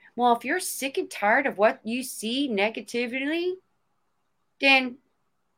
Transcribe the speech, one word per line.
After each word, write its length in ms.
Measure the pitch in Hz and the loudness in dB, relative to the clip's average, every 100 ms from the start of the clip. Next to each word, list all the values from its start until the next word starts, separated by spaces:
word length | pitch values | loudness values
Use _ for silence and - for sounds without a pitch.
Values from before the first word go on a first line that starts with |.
| _ - | _ 0
"Well, 200 | 247 233 | 4 4
if 80 | |
you're 160 | 240 359 | 0 -4
sick 380 | 359 - 269 381 | -4 -6 -4 -4
and 120 | 320 | -6
tired 360 | - 208 254 277 | -2 2 4 2
of 120 | 185 | 2
what 220 | 214 269 | 2 2
you 200 | 220 247 | -6 -6
see 440 | 254 - 214 254 285 | -6 -8 -6 -2 -2
negatively, 1080 | 202 208 226 - 233 240 262 277 330 359 370 _ _ _ _ _ _ _ _ _ _ | 0 -2 -4 -6 -4 -4 -4 -4 -4 -4 -6 _ _ _ _ _ _ _ _ _ _
then 380 | 277 269 254 247 _ _ _ _ _ | 4 4 2 -8 _ _ _ _ _